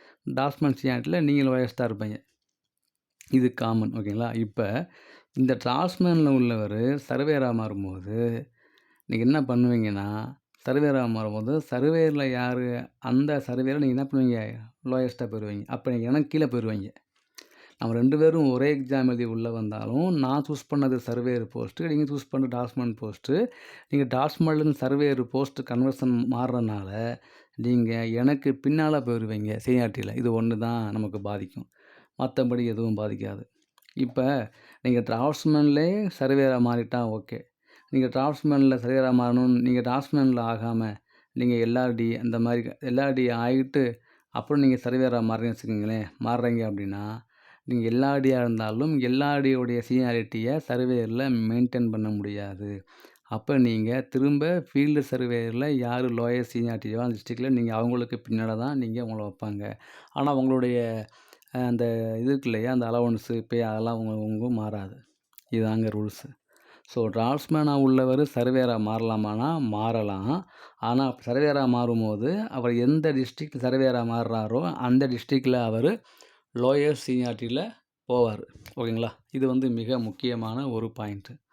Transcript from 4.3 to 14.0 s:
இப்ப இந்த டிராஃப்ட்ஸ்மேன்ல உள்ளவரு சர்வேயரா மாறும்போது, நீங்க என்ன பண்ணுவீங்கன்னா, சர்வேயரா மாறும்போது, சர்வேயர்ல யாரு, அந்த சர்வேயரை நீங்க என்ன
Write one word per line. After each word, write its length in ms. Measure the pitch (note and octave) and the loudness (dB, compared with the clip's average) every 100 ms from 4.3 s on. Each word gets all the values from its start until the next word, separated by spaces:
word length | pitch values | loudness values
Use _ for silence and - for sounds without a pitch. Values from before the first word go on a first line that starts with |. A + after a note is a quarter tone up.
| A2+ | -4
இப்ப 520 | G#2+ A2 G2+ A#2 F3 - - - _ | -4 -2 -2 -2 -6 -14 -20 -20 _
இந்த 240 | - C3 B2+ A#2+ | 0 0 0 0
டிராஃப்ட்ஸ்மேன்ல 640 | C3 F3+ - F3+ E3 D3+ | 0 0 0 2 4 4
உள்ளவரு 720 | C3 A#2+ A2+ G#2 G#2+ A#2+ C#3+ - | 4 2 0 -2 -2 0 -2 -4
சர்வேயரா 440 | C3 D3 D3 B2+ | -2 0 2 0
மாறும்போது, 920 | A#2 A2 G2 F#2+ F#2+ G2 A2 A#2 A#2 - _ _ _ _ _ - | -2 -4 -6 -8 -8 -6 -2 -2 -2 -10 _ _ _ _ _ -6
நீங்க 200 | A2+ A#2+ | 0 2
என்ன 160 | D3+ | 2
பண்ணுவீங்கன்னா, 960 | B2+ B2 B2 A#2+ G#2+ G2+ G2+ G#2+ A#2 C3+ _ _ - | 2 2 4 2 0 -2 -4 -6 -8 -12 _ _ -2
சர்வேயரா 440 | C3+ D3 C3+ A#2+ | 2 2 2 0
மாறும்போது, 520 | A2 A2 G#2+ A2+ D3+ - | -2 -4 -4 -2 -4 -2
சர்வேயர்ல 600 | B2 C#3+ E3 D#3+ D3 C3+ | 0 2 4 2 2 0
யாரு, 580 | B2 B2 B2 B2 A#2+ B2+ _ | -2 -2 -2 -4 -4 -8 _
அந்த 440 | B2+ B2+ D3 D3 C3 | 0 2 2 0 -2
சர்வேயரை 320 | B2 C3 D3 | -2 0 0
நீங்க 160 | C#3 | 0
என்ன 80 | B2+ | 0